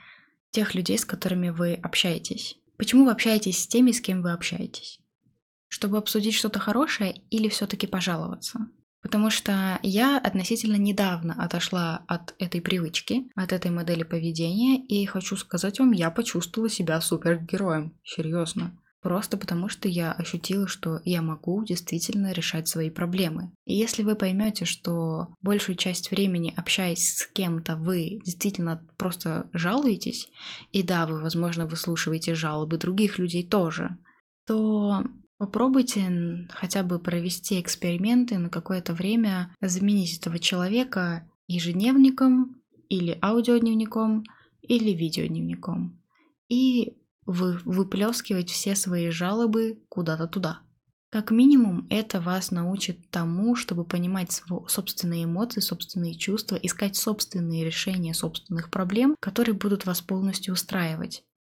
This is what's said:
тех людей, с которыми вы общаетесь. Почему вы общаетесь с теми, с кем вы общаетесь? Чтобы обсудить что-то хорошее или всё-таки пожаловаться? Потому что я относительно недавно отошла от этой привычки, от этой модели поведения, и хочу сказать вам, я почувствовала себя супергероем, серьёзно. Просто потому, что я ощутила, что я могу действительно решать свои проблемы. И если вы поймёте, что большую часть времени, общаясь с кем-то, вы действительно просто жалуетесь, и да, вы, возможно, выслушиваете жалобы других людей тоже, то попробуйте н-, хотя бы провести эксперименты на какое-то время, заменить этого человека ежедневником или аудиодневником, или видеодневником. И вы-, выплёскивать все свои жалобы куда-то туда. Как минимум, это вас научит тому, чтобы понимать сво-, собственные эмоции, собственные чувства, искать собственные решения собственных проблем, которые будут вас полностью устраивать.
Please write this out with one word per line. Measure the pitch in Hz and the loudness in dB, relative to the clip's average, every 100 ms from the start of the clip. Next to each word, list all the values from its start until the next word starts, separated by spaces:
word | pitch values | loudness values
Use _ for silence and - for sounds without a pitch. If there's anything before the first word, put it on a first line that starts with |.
| - - _ _ _ | -20 -20 _ _ _
тех | - 208 | -2 0
людей, | 185 175 208 | 0 0 -2
с | |
которыми | - - 185 180 175 | -2 -4 -2 0 -2
вы | 165 175 | 0 -2
общаетесь. | 170 170 - 180 165 - - - - _ - | -2 -2 0 2 0 -4 -8 -10 -14 _ -6
Почему | 208 254 | 6 8
вы | 269 | 8
общаетесь | 240 226 220 202 180 | 6 2 2 2 -2
с | - | 2
теми, | 233 254 | 6 6
с | 233 | 4
кем | - 185 | 0 -2
вы | 175 | -2
общаетесь? | 170 - 175 - - - - _ _ _ _ _ _ _ | -2 -4 -6 -8 -10 -16 -20 _ _ _ _ _ _ _
Чтобы | - 208 208 | -6 -2 0
обсудить | 208 214 208 | 0 0 2
что-то | 214 214 202 | 2 0 -2
хорошее | 202 220 302 - 196 - - | 0 2 2 0 -2 -4 -4
или | 220 214 | 0 0
всё-таки | 208 196 196 196 | 0 -2 -2 -2
пожаловаться? | 185 180 165 170 180 - 240 220 - _ _ | -2 -2 -2 -4 -8 -10 -8 -10 -12 _ _
Потому | - 208 214 | -2 2 2
что | 214 - 196 190 180 | 2 0 0 0 -2
я | 196 196 262 277 | 0 4 4 4
относительно | - 196 180 226 220 208 | 2 0 0 0 2 2
недавно | 202 202 196 175 165 165 | 2 2 2 0 -2 -2
отошла | 170 170 - 180 170 160 - | -2 -2 -2 0 -2 -4 -4
от | 175 - - | -6 -6 -8
этой | 175 175 | -6 -4
привычки, | 170 185 165 - - 226 262 - | 0 0 0 -4 -2 -2 -2 -6
от | 185 | -2
этой | 185 185 | -2 0
модели | 170 170 170 | -2 0 -2
поведения, | 165 170 165 165 165 190 254 262 | -2 -2 -2 -2 -2 2 4 4
и | - 208 202 | 2 0 0
хочу | 190 185 190 | -4 -4 -6
сказать | - 175 190 202 | -4 -4 -2 4
вам, | 262 | 4
я | 202 165 | 6 2
почувствовала | 165 233 175 170 - 226 | 0 -2 -2 -4 -2 -2
себя | - 170 160 | 0 0 0
супергероем, | - 165 165 170 165 185 190 156 156 - | 0 0 2 0 0 -2 0 0 -2 -10
серьёзно. | - - 160 170 170 - 170 - _ _ | -12 -6 -2 -2 -2 -4 -6 -8 _ _
Просто | 180 180 208 202 | -2 -2 -2 -6
потому, | 190 170 190 | -4 -4 -4
что | - 202 | -4 -2
я | 175 165 | -2 -2
ощутила, | 165 165 175 - 190 196 | -4 -4 -6 -2 -2 -2
что | - 165 160 | -4 -4 -4
я | 170 175 | -2 0
могу | 160 156 - 190 | -2 -4 -2 -2
действительно | 214 175 - 170 - 208 196 | -2 -4 -4 -4 -2 -2 0
решать | 175 - 165 160 | -2 -2 -4 -4
свои | 165 160 | -2 -4
проблемы. | 160 175 185 180 165 175 - | -2 -2 0 -2 -2 -8 -12
И | - 190 | -4 0
если | 226 - | 0 0
вы | 214 208 | 0 0
поймёте, | 190 190 214 208 | 0 2 0 0
что | 170 - - 170 165 160 175 - | -4 -4 -4 -2 -2 -2 -6 -6
большую | 190 208 202 175 | 0 0 0 -2
часть | 185 180 - | -2 -4 -4
времени, | 196 196 175 165 - | 0 2 2 -2 -4
общаясь | 175 - 185 170 - - | -2 0 0 0 -2 -2
с | - | -4
кем-то, | - 180 165 165 160 | -4 -2 -2 -4 -4
вы | 165 180 160 214 | -2 -2 -2 -6
действительно | 180 175 208 196 170 165 - - | -8 -4 -4 -2 -4 -4 -8 -6
просто | 185 175 170 156 - | -6 -4 -4 -4 -6
жалуетесь, | 175 170 240 285 190 - - - - - - - | -4 0 2 2 0 -2 -8 -12 -16 -16 -16 -4
и | 196 | -2
да, | 180 180 160 | 0 0 0
вы, | 156 | -2
возможно, | 160 165 170 170 160 | -2 0 0 -2 -4
выслушиваете | 165 - 165 - 160 165 | -4 -4 -2 -2 -2 -2
жалобы | 165 160 151 156 160 | -2 -2 -2 -2 -2
других | 170 190 208 - | 0 2 2 2
людей | 180 175 175 | -2 -2 0
тоже, | 214 170 160 175 175 _ _ _ _ - | 2 2 0 -6 -8 _ _ _ _ -4
то | 220 220 214 208 196 - - - _ | 0 2 2 2 0 -2 -8 -18 _
попробуйте | 202 214 254 262 254 208 | -4 2 4 4 4 0
н-, | 185 180 170 170 175 | 0 0 -2 -4 -10
хотя | - 180 202 | -8 -4 0
бы | 180 175 | 0 -2
провести | 170 170 175 175 - 190 | 0 -2 -2 -4 -2 -2
эксперименты | 175 - 175 175 202 247 247 190 | -2 -2 -2 0 4 4 4 0
на | 170 | -2
какое-то | 175 - 185 175 | -4 -4 -4 -4
время, | 165 185 226 220 185 180 - | -2 0 2 2 2 -4 -4
заменить | 190 180 202 202 175 - | -2 2 2 4 2 -2
этого | - 170 | -4 -2
человека | - 180 180 226 254 196 180 165 165 _ - | 0 0 2 0 0 0 -2 -4 -8 _ -6
ежедневником | 175 170 175 220 269 269 262 262 254 254 - _ _ _ | -2 -2 0 4 8 8 8 6 6 2 -4 _ _ _
или | 190 175 165 | -2 0 0
аудиодневником, | 190 226 233 240 226 220 220 220 220 220 214 - _ _ | 2 4 4 4 4 2 0 0 0 0 -2 -14 _ _
или | - 240 214 | 0 2 2
видеодневником. | 175 165 165 160 165 165 175 175 - 175 - _ _ _ _ _ | 2 0 -2 -2 -2 -4 -6 -6 -6 -6 -10 _ _ _ _ _
И | 240 262 247 - - _ _ | 2 4 4 0 -4 _ _
вы-, | - 180 185 175 | -4 0 0 -2
выплёскивать | 175 180 196 190 208 240 - 190 180 | -2 0 0 0 0 -2 -2 -2 -2
все | - - | -4 -2
свои | 196 - 175 170 | -2 0 -2 -2
жалобы | 165 175 214 233 220 226 220 _ | -2 -2 0 2 2 0 -4 _
куда-то | - 170 160 165 | -4 -2 -2 -2
туда. | 196 180 165 - _ _ _ _ | -2 -4 -6 -14 _ _ _ _
Как | 214 214 | -6 2
минимум, | 226 262 285 220 175 - | 8 10 10 8 2 0
это | 214 220 190 | -2 0 -2
вас | 170 185 180 | 0 0 -2
научит | 180 175 190 - 175 - | -2 -2 -2 -4 -6 -8
тому, | 180 170 170 220 | -4 -2 2 2
чтобы | 240 - 175 | 2 0 -4
понимать | 170 175 175 190 175 | -2 -2 -2 -2 -2
сво-, | - - 175 - | -6 -6 -8 -4
собственные | - 190 - 175 170 | -4 -4 -4 -4 -2
эмоции, | 165 170 233 - | -2 -2 -2 -2
собственные | - 175 - 185 170 | -4 -4 -6 -4 -4
чувства, | 165 - 214 - 190 | -4 -4 -4 -2 -4
искать | 185 - 196 196 | -4 -2 -2 -2
собственные | - 214 - 185 170 165 | -2 -2 -4 -4 -2 -2
решения | 160 160 - 185 165 | -2 -2 -2 -2 -2
собственных | 165 165 165 - 170 165 | -2 -4 -6 -6 -8 -4
проблем, | - 185 208 262 302 | -4 0 4 4 2
которые | - 196 233 | -2 0 2
будут | 196 208 196 185 | 2 0 0 0
вас | 175 | -4
полностью | - 190 196 185 - | -4 -2 -2 -2 -4
устраивать. | 180 - 190 170 160 - - - _ | -4 -2 -2 -2 -4 -8 -10 -16 _